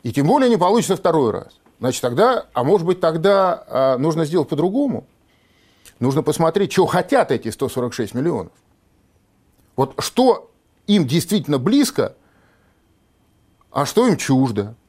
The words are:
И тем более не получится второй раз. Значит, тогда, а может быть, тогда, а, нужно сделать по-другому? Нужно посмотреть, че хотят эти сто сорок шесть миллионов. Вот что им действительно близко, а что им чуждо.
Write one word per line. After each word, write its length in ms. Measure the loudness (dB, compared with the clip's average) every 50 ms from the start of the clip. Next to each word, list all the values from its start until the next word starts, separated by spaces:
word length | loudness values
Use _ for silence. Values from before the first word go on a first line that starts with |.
| -8
И 80 | -4
тем 160 | -2 0 2 2
более 200 | 2 4 4 2
не 80 | 2
получится 400 | 2 2 2 2 2 2 0 -4
второй 360 | 0 0 0 2 2 0 0
раз. 260 | -2 -4 -10 -12 _ _ _ _ _ _
Значит, 200 | -6 -4 -4 -2
тогда, 460 | -4 -4 0 2 2 2 2 0 -4 _
а 100 | _ -2
может 240 | 0 2 2 2 2
быть, 140 | -2 -2 0
тогда, 640 | 0 -2 -2 0 2 2 2 4 2 0 -2 -4 -8
а, 320 | -6 -2 0 2 2 2 0
нужно 260 | 0 -2 0 -2 -4
сделать 240 | -2 0 -2 -2 -2
по-другому? 560 | -2 -2 -2 -2 0 -2 -2 -2 -4 -6 -10 _ _ _ _ _ _ _ _ _ _ _ _ _ _ _ _ -20 _ _
Нужно 220 | -2 0 0 0
посмотреть, 480 | -2 -2 0 0 0 0 2 0 -2 0
че 160 | 2 0 0
хотят 440 | 2 2 -2 0 2 2 0 2 2
эти 160 | -2 -4 -4 -8
сто 180 | -6 -6 -6 -4
сорок 240 | -4 -4 -6 -6
шесть 220 | -4 -6 -6 -6 -4
миллионов. 380 | -4 -4 -2 -4 -4 -8 -10 _ _ _ _ _ _ _ _ _ _ _ _ _ _ _ _ _ _ _ _ _ _ _ _ _
Вот 180 | -4 -4 -2 -4 -10
что 520 | -10 -4 0 2 4 4 2 0 -4 _ _ _ _ _ _ _ _
им 200 | 0 2 2 2
действительно 520 | 2 0 -2 0 0 -2 -2 -2 -2 -2 -2
близко, 560 | 0 2 2 2 2 0 0 -2 -4 -4 -6 _ _ _ _ _ _ _ _ _ _ _ _ _ _ _ _ _ _ _ _ _ _ _ _ _ _ _ _ _ _ _
а 140 | -4 -4 -4
что 220 | 0 0 2 2
им 100 | 2 2
чуждо. 580 | 0 0 0 2 2 2 0 -2 -6 -6 -8 -12 _ _